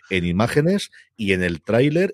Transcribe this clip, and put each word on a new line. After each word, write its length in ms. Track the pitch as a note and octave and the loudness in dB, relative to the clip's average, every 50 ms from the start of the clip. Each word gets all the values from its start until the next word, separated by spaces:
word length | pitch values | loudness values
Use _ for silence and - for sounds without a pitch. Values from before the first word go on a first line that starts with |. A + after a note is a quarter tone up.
| - - | -8 -4
en 140 | G2 F2+ E2+ | -2 -2 0
imágenes 680 | F2 E2+ F#2+ A2+ A#2 - D3 D3+ F3 G3 G3+ - - - - - _ _ | 0 0 0 0 2 2 0 2 2 0 -2 -4 -8 -14 -20 -20 _ _
y 160 | - A2 G2 F#2+ | -6 -2 0 0
en 80 | F#2 | 0
el 220 | F2+ F2 E2+ D2+ - | 0 -2 -2 -4 -4
tráiler 500 | - G#2+ A#2+ C3+ D3 D3 F3 G3 - | 0 2 2 2 2 2 0 -2 -2